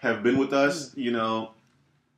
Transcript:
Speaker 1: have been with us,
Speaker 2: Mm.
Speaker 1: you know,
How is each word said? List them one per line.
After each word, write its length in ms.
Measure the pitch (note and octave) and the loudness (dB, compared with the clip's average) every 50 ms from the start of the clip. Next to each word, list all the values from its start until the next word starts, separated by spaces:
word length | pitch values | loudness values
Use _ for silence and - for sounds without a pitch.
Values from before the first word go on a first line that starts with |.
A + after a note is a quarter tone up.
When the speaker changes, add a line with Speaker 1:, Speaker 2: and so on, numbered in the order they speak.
Speaker 1:
have 240 | - B2 A2+ G#2+ G#2 | -2 -2 -2 0 2
been 140 | A#2+ B2+ C3+ | 2 2 2
with 160 | C3+ C3 C#3 | 2 2 2
us, 380 | C#3 C#3 C#3+ D3 E3 C#3+ B2+ | 2 2 2 0 -2 -8 -10
Speaker 2:
Mm. 60 | - C#3+ | -10 -6
Speaker 1:
you 140 | C3 A#2+ | -4 -4
know, 400 | A#2+ A#2 A2+ A2 A2 A2+ A2+ A2 - _ _ _ _ _ _ _ _ _ _ _ _ | -2 -2 -2 -2 -2 -2 -4 -8 -12 _ _ _ _ _ _ _ _ _ _ _ _